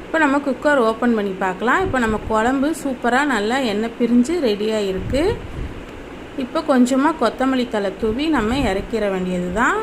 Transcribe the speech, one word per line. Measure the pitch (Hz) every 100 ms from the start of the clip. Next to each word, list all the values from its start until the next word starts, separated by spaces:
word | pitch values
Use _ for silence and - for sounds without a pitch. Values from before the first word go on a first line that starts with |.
இப்போ | - 320
நம்ம | 302 277 285
குக்கர் | 254 302 285 220
ஓப்பன் | 226 240 226
பண்ணி | 202 190
பார்க்கலாம். | 190 185 220 302 381
இப்போ | 262
நம்ம | 226 214 -
குழம்பு | 220 226 269 277 320
சூப்பரா | 277 247 240 240 294
நல்லா | 233 208 254 254
எண்ணெய் | 202 226 -
பிரிஞ்சு | 240 240 247 349 262
ரெடியா | 208 214 220 202
இருக்கு. | 190 180 254 349 466 - - - - - - - - - -
இப்போ | 254 320 320
கொஞ்சமா | 269 247 269 294 320
கொத்தமல்லி | 226 220 262 262 247
தழை | 214 202 190
தூவி | 220 226 311 294
நம்ம | 214 262 254
இறக்கிற | 190 196 226 208 190
வேண்டியது | 185 180 180 185
தான். | 262 392